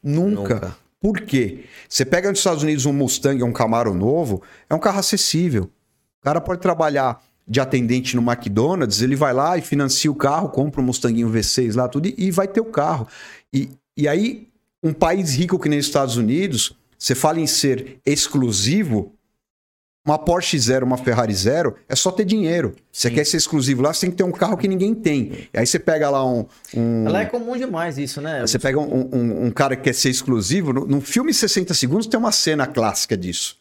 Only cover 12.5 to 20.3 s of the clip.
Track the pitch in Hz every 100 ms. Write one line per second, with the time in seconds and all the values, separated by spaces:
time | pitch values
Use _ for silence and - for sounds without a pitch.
12.5 | 196 226 220 160 160 113 - - - _
13.5 | 135 139 - _ - 143 156 220 - -
14.5 | _ _ _ 160 156 165 185 175 131 175
15.5 | 185 151 147 143 151 135 120 110 139 196
16.5 | 127 - - _ _ - 127 156 165 156
17.5 | - 143 131 131 - - 143 - 147 123
18.5 | 104 101 180 185 110 - _ _ _ _
19.5 | _ _ _ _ _ - 151 156